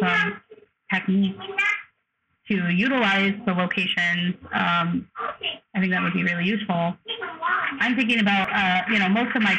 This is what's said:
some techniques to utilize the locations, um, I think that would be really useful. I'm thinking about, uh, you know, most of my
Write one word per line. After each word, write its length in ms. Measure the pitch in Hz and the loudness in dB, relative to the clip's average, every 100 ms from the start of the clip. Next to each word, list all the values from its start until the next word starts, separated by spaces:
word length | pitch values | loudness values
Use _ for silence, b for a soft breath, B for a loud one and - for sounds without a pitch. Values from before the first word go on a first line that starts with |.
some 400 | 185 175 180 - - - - _ - | 2 2 0 -4 -12 -20 -20 _ -6
techniques 520 | 185 - 190 196 - 392 392 415 - - _ _ _ _ _ - | -4 2 2 2 -2 -6 -2 -2 -4 -8 _ _ _ _ _ -2
to 200 | 196 175 | 0 2
utilize 640 | 180 247 262 208 196 196 202 - | 2 2 2 2 2 2 0 -2
the 80 | |
locations, 840 | 180 180 - 185 - 175 175 180 - - | 0 0 -2 -2 0 0 0 0 -2 -4
um, 560 | 208 180 170 170 175 - - - - - - _ - | -2 2 2 2 -2 -4 -8 -8 -6 -8 -8 _ -2
I 40 | |
think 120 | 185 | 0
that 80 | 180 | 0
would 100 | 180 | 0
be 100 | 180 | 0
really 220 | 180 175 175 | 0 0 0
useful. 500 | 220 214 170 170 - - 466 359 330 339 - - - | 0 0 0 0 -4 -10 -10 -10 -6 -2 -2 -2 -2
I'm 160 | 240 254 | 0 0
thinking 240 | 233 233 | 0 2
about, 300 | 202 196 185 | 2 2 2
uh, 400 | 214 190 180 175 | 0 2 0 0
you 80 | 214 | 0
know, 100 | 190 | 2
most 260 | 214 247 254 | 2 2 0
of 60 | |
my 140 | 208 | 2